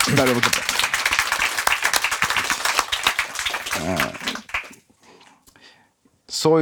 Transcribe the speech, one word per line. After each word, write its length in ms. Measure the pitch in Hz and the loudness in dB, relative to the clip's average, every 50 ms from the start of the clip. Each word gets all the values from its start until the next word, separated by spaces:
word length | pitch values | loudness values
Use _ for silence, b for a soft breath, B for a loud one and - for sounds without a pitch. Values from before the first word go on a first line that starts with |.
| - | 2
det 160 | - 135 139 | 2 4 4
er 40 | 131 | 4
lov 120 | 127 120 120 | 4 4 4
å 60 | 120 | 2
klappe. 160 | - - - - - - - - - - - - - - - - - - - - - - - - - - - - - - - - - - - - - - - - - - - - - - - - - - - - - - - - - - - - - - - - - - 92 | 2 0 0 -2 -2 -2 0 0 0 0 0 0 0 0 0 0 0 0 0 -2 -2 -2 -2 -2 -2 0 0 0 0 0 0 0 -2 -2 0 0 0 0 0 0 0 -2 -2 -2 0 0 0 0 0 -2 -2 -2 -2 -2 -2 -4 -4 -4 -4 -4 -4 -4 -4 -6 -4 -4 -4
Eh, 300 | 78 90 92 - - - - - - - - - - - - - - - - - _ _ _ _ _ - - - - - _ _ _ - - b b b b b b b b b _ _ _ _ _ - | -2 0 0 0 0 -2 -4 -6 -6 -6 -6 -8 -8 -8 -8 -8 -8 -10 -16 -20 _ _ _ _ _ -20 -20 -20 -20 -20 _ _ _ -20 -20 b b b b b b b b b _ _ _ _ _ -8
så 260 | - - - 156 160 160 | -2 2 4 6 6 6